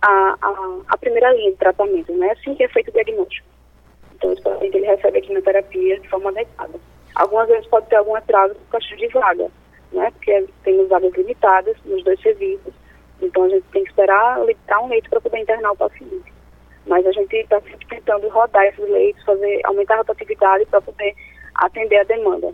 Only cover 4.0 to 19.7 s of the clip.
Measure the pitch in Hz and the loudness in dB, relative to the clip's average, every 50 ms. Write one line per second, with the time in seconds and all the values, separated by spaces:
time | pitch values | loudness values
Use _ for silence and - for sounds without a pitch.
4 | - - - - 190 180 185 - - 196 196 196 196 196 190 196 202 208 196 - | -20 -20 -12 -6 -4 -4 -4 -4 -4 -4 -4 -4 -4 -2 -2 -2 0 0 0 2
5 | - 190 196 196 190 202 196 190 190 196 190 196 190 - - 185 185 190 196 196 | 2 0 0 -2 -2 -4 -4 -2 0 0 0 0 -2 -4 -4 -2 -2 -2 -2 -2
6 | - - 196 190 196 196 190 214 233 - - - - 160 170 170 - _ - _ | -6 -8 -8 -6 -6 -6 -6 -6 -8 -10 -12 -16 -16 -14 -16 -18 -20 _ -20 _
7 | _ - - - 175 196 214 226 226 220 226 220 - - 226 220 220 - 226 208 | _ -6 -2 -2 -2 0 0 0 2 2 2 0 0 0 0 0 2 2 2 4
8 | 208 214 220 220 - - 214 196 196 196 208 - - - 233 226 - - 208 190 | 4 2 0 -2 -2 0 2 2 2 2 -2 -8 -10 -8 -8 -8 -6 -8 -10 -8
9 | 226 233 - 262 208 185 - 349 175 - - _ _ _ _ _ _ - - 370 | -4 -2 0 0 2 2 0 0 -4 -8 -10 _ _ _ _ _ _ -8 -6 -4
10 | - 233 - - - 214 202 196 190 - - _ - 196 190 190 190 185 190 175 | -4 -4 -6 -6 -2 0 0 0 0 -4 -10 _ -2 0 2 2 2 2 2 2
11 | 190 180 180 185 185 226 254 - 233 196 190 190 185 220 220 - - 208 196 190 | 0 0 -2 -2 -4 -4 -4 -2 2 2 2 2 2 -2 -6 -6 -6 -6 -6 -4
12 | 180 180 190 - - 220 214 196 - - 202 277 - - - _ _ - - _ | 0 -2 -2 0 0 0 0 0 -2 -6 -6 -8 -10 -16 -20 _ _ -20 -20 _
13 | _ _ _ - 185 175 - 185 185 185 196 185 - _ - 196 190 - - 208 | _ _ _ -8 -6 -4 0 0 2 2 2 0 -2 _ -4 -4 -4 -2 0 2
14 | 196 196 196 208 226 247 254 247 233 226 226 - _ - 208 214 247 254 233 226 | 2 4 4 4 4 2 2 0 0 0 -2 -2 _ -2 0 0 0 0 -2 -4
15 | - - 240 226 - - 233 226 214 - 220 226 - 202 202 - 208 208 - - | -2 -2 -4 -4 -4 -4 -6 -4 -4 -4 -4 -2 -2 -4 -2 -2 -4 -6 -6 -10
16 | 262 - 381 370 - - - - _ - - - - - - - - 202 175 180 | -16 -14 -14 -14 -14 -18 -20 -20 _ -20 -20 -20 -20 -20 -20 -10 -4 0 0 2
17 | 185 190 190 208 196 - 226 220 220 - 214 208 - - - - - - 240 226 | 2 2 0 -2 -2 -4 -4 -4 -2 0 0 -2 -2 -4 -20 -20 -16 -16 -16 -8
18 | - 233 208 202 202 - 156 214 240 233 - 202 196 202 - 208 208 202 196 190 | -4 -4 -2 -2 -2 -2 0 0 0 2 4 2 2 2 0 -2 -4 -2 0 2
19 | 196 208 - - - 208 196 196 202 202 202 - - 196 | 0 0 -2 -2 -2 -2 0 0 0 -2 -2 -2 -2 -2